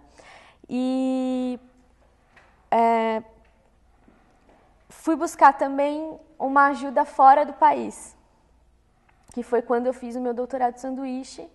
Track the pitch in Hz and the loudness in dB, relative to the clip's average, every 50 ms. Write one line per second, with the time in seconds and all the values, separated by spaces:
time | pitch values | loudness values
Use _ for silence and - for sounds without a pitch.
0 | - _ _ - - - - - - - _ _ - - - 247 254 254 262 262 | -20 _ _ -20 -20 -20 -20 -20 -20 -20 _ _ -14 -8 -6 -4 -2 -2 -2 -2
1 | 262 262 262 262 254 254 254 254 254 254 247 240 - - _ _ _ _ _ _ | -2 -2 -2 -2 -2 -2 -4 -4 -4 -4 -6 -8 -12 -18 _ _ _ _ _ _
2 | _ _ _ _ _ _ _ - _ _ _ _ _ - - 226 233 233 233 226 | _ _ _ _ _ _ _ -20 _ _ _ _ _ 0 2 2 4 4 2 2
3 | 226 226 220 220 220 220 - _ _ _ _ _ _ _ _ _ _ _ _ _ | 0 0 -2 -4 -6 -10 -20 _ _ _ _ _ _ _ _ _ _ _ _ _
4 | _ _ _ _ _ _ _ _ _ _ - _ _ _ _ _ _ _ - - | _ _ _ _ _ _ _ _ _ _ -20 _ _ _ _ _ _ _ -20 -10
5 | - 311 320 262 330 320 - - 330 277 277 277 302 277 277 277 277 294 294 302 | -4 -2 -2 -2 -2 -4 2 6 6 6 6 6 0 -2 -2 -2 -2 -2 -2 -4
6 | 311 320 311 - - _ _ - - 269 277 285 277 285 285 233 262 277 240 285 | -8 -10 -12 -14 -20 _ _ -6 -4 0 4 4 4 4 2 -2 -6 -4 -2 -2
7 | 294 294 - - 277 269 269 294 294 285 285 - 320 302 285 254 226 208 202 - | -2 -2 2 4 6 8 8 6 4 -2 -2 2 2 2 2 2 -4 -8 -10 -14
8 | - - - _ _ _ _ _ _ _ _ _ _ _ _ _ _ _ _ _ | -18 -20 -20 _ _ _ _ _ _ _ _ _ _ _ _ _ _ _ _ _
9 | _ _ _ _ _ - - 247 233 - 247 233 247 - 247 240 247 254 254 254 | _ _ _ _ _ -16 -12 -12 -6 -2 -2 -2 0 0 -2 -2 -2 -2 -6 -6
10 | 262 233 233 254 254 247 240 226 247 247 - 262 254 240 240 240 - 262 262 254 | -8 -10 -8 -6 -6 -6 -6 -6 -6 -6 -4 -2 -2 -2 -4 -6 -10 -10 -10 -8
11 | 269 262 254 262 262 - - - 339 339 _ | -8 -8 -10 -10 -12 -14 -16 -18 -20 -20 _